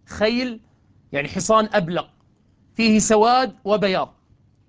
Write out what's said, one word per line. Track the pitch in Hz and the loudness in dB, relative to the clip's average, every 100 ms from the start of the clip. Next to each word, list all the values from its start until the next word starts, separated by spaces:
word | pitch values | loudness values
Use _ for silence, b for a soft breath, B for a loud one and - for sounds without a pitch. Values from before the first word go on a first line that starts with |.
| _ | _
خيل | - 214 240 254 220 _ _ _ _ - | -2 -2 0 -6 -10 _ _ _ _ -10
يعني | 143 143 | -8 -6
حصان | 190 175 220 214 | -6 0 0 2
أبلق | 208 165 170 - _ _ _ _ _ _ - | -2 -2 -6 -8 _ _ _ _ _ _ -2
فيه | 226 214 | 2 2
سواد | - 214 226 254 262 - 196 | 4 4 4 2 0 -6 -2
وبياض. | 208 196 180 131 _ _ _ _ _ | 0 0 -2 -6 _ _ _ _ _